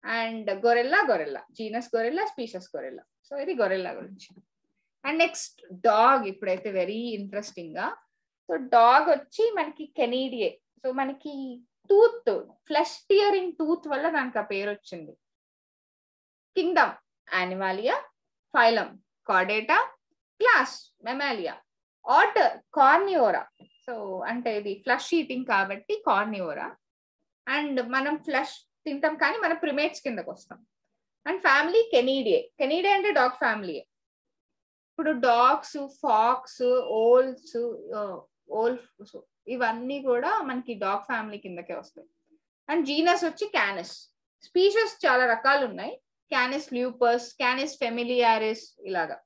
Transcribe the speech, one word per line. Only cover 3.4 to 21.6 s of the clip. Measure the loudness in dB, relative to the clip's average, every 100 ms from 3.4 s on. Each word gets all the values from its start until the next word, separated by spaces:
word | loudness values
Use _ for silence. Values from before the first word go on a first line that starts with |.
ఇది | -6
గొరిల్లా | -2 0 0 -4
గురించి. | -10 -16 -20 -20 -20 _ _ _ _ _ _ -6
And | 0
నెక్స్ట్ | 0 -2 -14 _ -20
డాగ్, | 0 2 6 6 4 0
ఇప్పుడైతే | -6 -4 -4 -4
వెరీ | -4 -4 -4 -6 -8
ఇంట్రెస్టింగ్ | -8 -10 -10 -14 -12 -8
గా. | -8 -8 _ _ _ _ -6
So | -6
డాగ్ | 2 6 8 6 6
వచ్చి | 0 -2 -2 0 0
మనకి | -6 -8 -12 -4
Canidae. | -2 -2 -4 -2 -4 -4 _ _
So | -6
మనకి | -4 -6 -6 -14 -12 -12 -14 _ _ _
టూత్, | 6 6 4 -4 -4 -8 _ _
ఫ్లెష్ | 0 0 -6 _
టియరింగ్ | 4 4 0 -2
టూత్ | -4 -2 -2 -2
వల్ల | -2 -2
దానికి | -2 -2 -4
ఆ |
పేరు | -4 -6 -6
వచ్చింది. | -8 -12 -16 -16 -20 _ _ _ _ _ _ _ _ _ _ _ _ _ -2
కింగ్డమ్ | 0 2 2 -2 _ _ -6 -4
Animalia, | -4 -4 -4 -2 -2 -2 -6 _ _ _ _
ఫైలం | 4 4 4 -4 -12 _ _ -2
Chordata, | 0 0 -2 2 0 0 -8 _ _ _ _
క్లాస్ | 4 4 2 -6 -20 _ -8
Mammalia, | -4 -4 -4 -6 -10